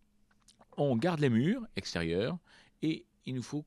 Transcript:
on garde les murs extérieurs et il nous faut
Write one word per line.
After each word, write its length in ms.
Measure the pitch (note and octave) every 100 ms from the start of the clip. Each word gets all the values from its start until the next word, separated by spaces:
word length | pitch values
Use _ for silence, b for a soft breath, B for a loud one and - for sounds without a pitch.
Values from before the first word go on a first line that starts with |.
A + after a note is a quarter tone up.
| _ _ _ _ _ - _ -
on 180 | C#3+ A#2
garde 240 | E3+ D#3+
les 100 | C#3+
murs 360 | A2+ D3 C4 A3 -
extérieurs 600 | - F2 E2 F2 B2 F3 b b b _
et 220 | D#3 - - _ -
il 60 |
nous 80 | B2+
faut 240 | A2+ D3